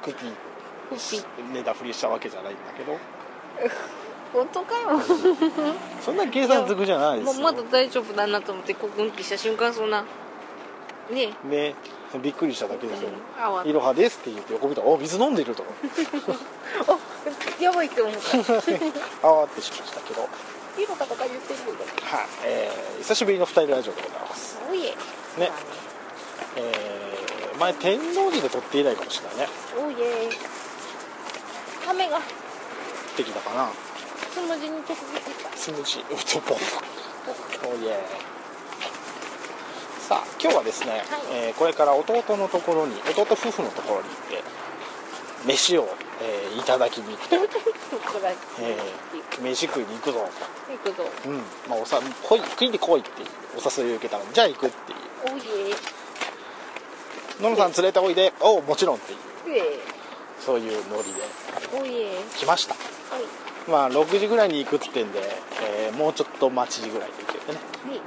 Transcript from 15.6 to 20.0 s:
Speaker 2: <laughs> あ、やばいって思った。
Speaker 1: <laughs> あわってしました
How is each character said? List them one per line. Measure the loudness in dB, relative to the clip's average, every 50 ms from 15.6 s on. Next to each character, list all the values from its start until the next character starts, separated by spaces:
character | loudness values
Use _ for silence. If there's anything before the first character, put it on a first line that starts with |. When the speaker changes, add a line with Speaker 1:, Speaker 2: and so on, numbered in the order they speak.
| -4
Speaker 2:
<laughs> | -8 -8 -8 -8 -6 -2 -2 -2 -2 -2 -4 -2 -2 -4 -4 -6 -12 -14 -14 -10 -6 -4 -2 4 4
あ、 | 4 4 4 -8 -12 -8 -6 -6 -6 -4 -6 -6 -2 2 4
や | 4
ば | 6 4 2
い | 2
っ |
て | 2 2
思 | 2 2
っ | 2
た。 | -2 0 4 4 4
Speaker 1:
<laughs> | 6 6 4 4 6 4 2 2 2 0 -2 -2 -6 -6 -6 4 8 10
あ |
わ | 10 10 8
っ | 4
て | 0 -6
し | -6 -6
ま | -6 -8 -8
し | -8
た | -8 -8